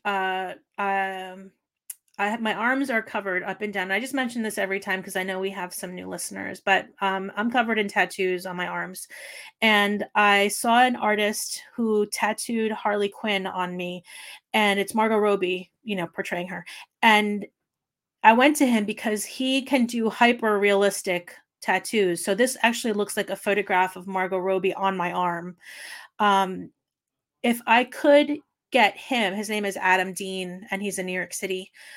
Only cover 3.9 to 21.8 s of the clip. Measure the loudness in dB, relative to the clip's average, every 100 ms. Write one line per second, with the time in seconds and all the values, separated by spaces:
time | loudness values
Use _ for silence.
3.9 | -2 -2 -4 -4 -2 -4 -2 -2 -2 -2
4.9 | -4 -4 -6 -4 -4 -4 -6 -8 -8 -10
5.9 | -10 -10 -10 -10 -10 -10 -6 2 2 0
6.9 | -4 -2 -2 -4 -4 0 0 2 0 0
7.9 | 0 0 0 -2 -2 -4 -6 -6 -6 -8
8.9 | -12 -16 -18 -18 -18 -20 0 4 6 4
9.9 | 2 0 4 6 6 4 2 4 6 6
10.9 | 4 0 2 0 -2 -6 -10 -10 -2 2
11.9 | 2 2 0 -2 -2 -4 -2 0 0 -2
12.9 | 0 -2 -2 -2 -2 -2 -4 -4 -4 -8
13.9 | -8 -14 -20 -18 -20 _ 2 4 2 0
14.9 | 0 2 2 2 2 0 -4 -8 _ -8
15.9 | -6 -6 -8 -6 -6 -6 -10 -12 -18 -20
16.9 | _ 6 6 4 -2 -6 _ _ _ _
17.9 | _ _ _ 6 8 6 6 4 4 0
18.9 | -4 -4 -4 -6 -6 -2 0 2 2 2
19.9 | 0 -2 0 0 0 0 2 4 4 2
20.9 | 0 -4 -4 -6 -18 _ _ -4 -2